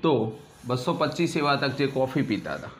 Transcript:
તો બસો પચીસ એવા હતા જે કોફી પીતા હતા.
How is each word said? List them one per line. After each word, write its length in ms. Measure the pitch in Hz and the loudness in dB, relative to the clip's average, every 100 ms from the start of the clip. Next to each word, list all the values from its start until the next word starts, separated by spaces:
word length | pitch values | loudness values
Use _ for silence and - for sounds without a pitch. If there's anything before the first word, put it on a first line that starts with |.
તો 100 | 165 135 107 - - - 120 | 4 2 2 -6 -16 -16 -4
બસો 280 | 123 151 | -2 0
પચીસ 420 | 165 151 - 170 170 | 0 0 2 0 2
એવા 200 | 143 139 | 2 2
હતા 120 | 139 123 | 0 0
જે 80 | 139 | 0
કોફી 360 | 131 131 147 | 2 0 0
પીતા 340 | 120 101 82 73 | 0 -2 -2 -8
હતા. 160 | 98 - | -8 -16